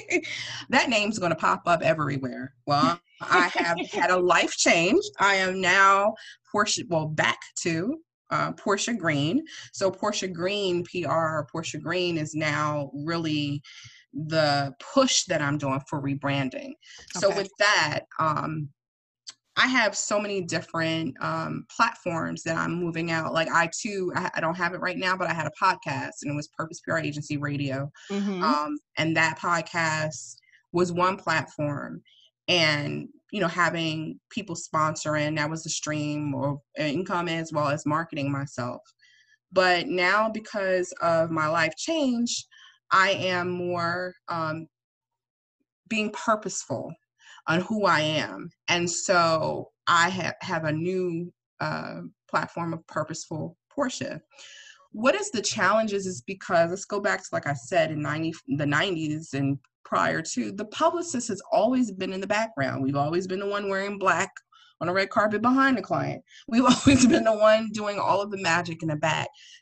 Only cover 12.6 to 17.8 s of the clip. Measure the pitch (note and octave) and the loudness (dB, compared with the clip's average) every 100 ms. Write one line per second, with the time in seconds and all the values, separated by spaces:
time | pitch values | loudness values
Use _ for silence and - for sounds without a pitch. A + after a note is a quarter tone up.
12.6 | D3+ D3+ C#3 C#3+ D3+ E3+ D#3+ D3+ D3 D3 | 0 -2 -4 -6 -4 -2 -2 -2 -2 -4
13.6 | - - - - _ - D#3 D#3+ D3+ C#3+ | -8 -20 -20 -20 _ -10 -2 2 4 2
14.6 | C#3 B2+ - - C4 - - E3 D3 D3 | 0 -6 -2 4 4 4 0 0 0 0
15.6 | C#3 C3+ - D3+ C#3 C#3 C#3 C#3 C3 - | 0 -2 -4 -4 -2 -2 0 0 -2 -4
16.6 | - - - - - F#3 G3 G3 F#3+ - | -12 -16 -20 -20 -12 0 0 0 -2 0
17.6 | G3+ G3 | 2 4